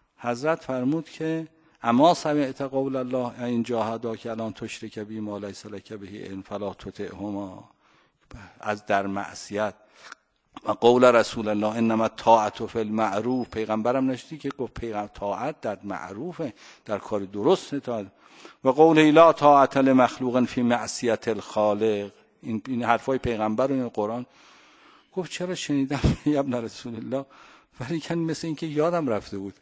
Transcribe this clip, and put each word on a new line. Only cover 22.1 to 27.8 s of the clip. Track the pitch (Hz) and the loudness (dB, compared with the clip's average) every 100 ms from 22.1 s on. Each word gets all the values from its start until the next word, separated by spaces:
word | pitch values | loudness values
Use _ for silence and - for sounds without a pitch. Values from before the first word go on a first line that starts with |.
| - _ _ | -12 _ _
این، | 127 110 127 | -8 -6 -4
این | 120 | -4
حرفای | 117 117 - 131 | 0 0 0 -4
پیغمبر | 123 110 107 110 135 | -2 -2 -2 0 0
و | |
این | 135 120 | -2 -4
قرآن. | - 104 120 123 _ - _ _ _ _ _ _ | -4 -4 -4 -10 _ -20 _ _ _ _ _ _
گفت: | 190 165 | -10 -10
«چرا | - 180 180 | -8 -8 -6
شنیدم | - 143 135 139 - - | -2 -2 0 0 0 0
<laughs> | 147 | 0
یا | 147 | 0
ابن | 139 | 0
رسول | 123 113 - 120 113 | -4 -6 -10 -12 -10
الله، | 113 131 135 - - - _ | -6 -8 -8 -18 -20 -20 _
ولی | - | -12